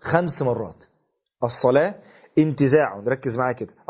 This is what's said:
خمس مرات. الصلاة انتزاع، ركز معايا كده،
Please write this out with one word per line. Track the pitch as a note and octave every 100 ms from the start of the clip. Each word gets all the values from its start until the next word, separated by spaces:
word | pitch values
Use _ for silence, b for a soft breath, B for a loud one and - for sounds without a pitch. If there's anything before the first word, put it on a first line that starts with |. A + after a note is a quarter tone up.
خمس | - E3+ F3 -
مرات. | C3 A2+ F#2+ - _ _ _ _ _ _
الصلاة | A#2+ - B2+ C3+ F3+ G#3 b b b -
انتزاع، | D#3 C3+ C3+ D3+ B2+ G2+ G#2+
ركز | C3+ C3+ A#2
معايا | B2+ A#2+
كده، | G#2 _